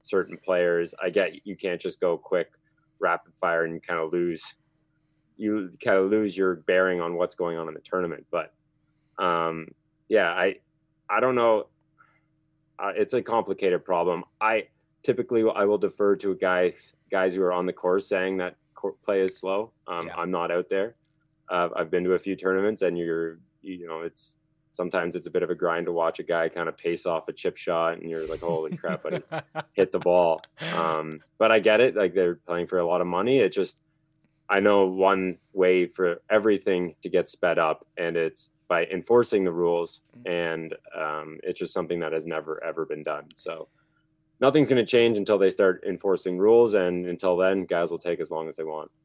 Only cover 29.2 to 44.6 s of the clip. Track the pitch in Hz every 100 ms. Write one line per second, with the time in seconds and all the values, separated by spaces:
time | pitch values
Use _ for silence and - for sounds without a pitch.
29.2 | - 160 - 156 - - 95 92 87 90
30.2 | 87 80 - - 160 170 82 80 78 78
31.2 | _ _ 110 110 107 107 127 95 92 90
32.2 | 90 85 - 87 85 92 85 87 87 87
33.2 | 110 135 95 101 90 - _ _ _ _
34.2 | _ _ - 98 101 101 95 92 95 95
35.2 | 92 85 _ 98 92 90 87 - 90 85
36.2 | _ 107 107 98 101 90 87 - 92 90
37.2 | 85 - 90 82 80 78 _ - 85 85
38.2 | 80 - - _ _ 85 85 92 - 120
39.2 | 120 107 92 82 85 85 85 - _ -
40.2 | 90 87 85 80 80 - - - 78 78
41.2 | 78 78 - 87 87 95 82 85 80 80
42.2 | 80 80 78 78 82 80 78 76 76 73
43.2 | 78 - 90 82 80 _ _ _ _ _
44.2 | _ _ 131 151